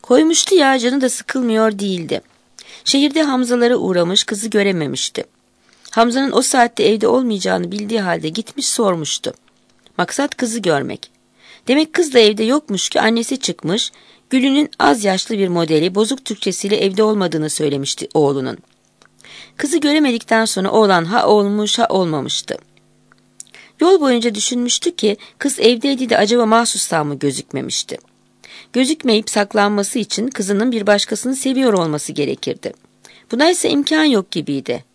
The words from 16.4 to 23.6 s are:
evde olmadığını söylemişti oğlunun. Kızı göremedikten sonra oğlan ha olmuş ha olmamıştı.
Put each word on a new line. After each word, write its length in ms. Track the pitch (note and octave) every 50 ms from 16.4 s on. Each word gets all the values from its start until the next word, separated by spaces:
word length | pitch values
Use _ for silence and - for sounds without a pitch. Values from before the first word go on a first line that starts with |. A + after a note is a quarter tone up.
| - G3+ F#3 - - G3+ G#3
evde 260 | - G3 G3 F#3+ G3 G#3+
olmadığını 460 | G#3+ G#3+ G#3 F#3 E3+ D#3 D#3+ D#3 D#3
söylemişti 580 | - - D#3 D3 C#3 C#3 C#3 C#3 - - - - -
oğlunun. 440 | E3 D3 C#3 C#3+ C#3 C3 B2+ A2 - _ _ _ _ _ _ _ _ _ _ _ _ _ - - - - - _
Kızı 200 | - - C#4+ D#4
göremedikten 680 | D#4+ C#4+ C#4+ D4 D#4 D4+ C4+ A#3 A#3 - - A#3 A3 A3+
sonra 260 | A3 - G3 F#3 F#3+
oğlan 340 | - A3 A3 G3+ F#3+ F3 E3
ha 220 | E3 G#3 B3 -
olmuş 520 | - G#3 G#3 G3+ G3+ G3+ G#3+ G#3+ G#3 - A#3
ha 80 | A#3 -
olmamıştı. 680 | - F#3+ F#3 E3+ D#3 C#3+ C3 B2+ - - - - - - _ _ _ _ _ _ _ _ _ _ _ _ _ _ _ _ - _ - -